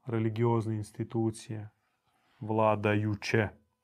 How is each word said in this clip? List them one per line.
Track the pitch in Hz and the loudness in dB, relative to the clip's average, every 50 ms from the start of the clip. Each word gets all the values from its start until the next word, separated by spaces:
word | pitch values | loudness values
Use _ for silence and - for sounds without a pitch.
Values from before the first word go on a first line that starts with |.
| _ | _
religiozne | 127 113 113 110 113 107 113 120 117 117 113 101 110 110 | -4 -2 0 0 0 0 2 2 2 2 2 0 -2 -4
institucije, | 107 107 - - - 113 - - 117 113 110 107 - - - 110 107 107 107 - _ _ _ _ _ _ _ _ _ _ _ _ _ | -4 -6 -8 -8 -8 -8 -4 -2 0 0 0 -2 -4 -10 -12 -12 -12 -12 -14 -18 _ _ _ _ _ _ _ _ _ _ _ _ _
vladajuće | 110 104 110 110 110 107 107 104 104 107 104 104 104 107 107 104 - - - 113 104 101 - - _ _ _ _ | -6 -2 2 4 4 4 4 4 2 2 2 2 2 0 -2 -4 -2 0 2 2 2 2 -2 -10 _ _ _ _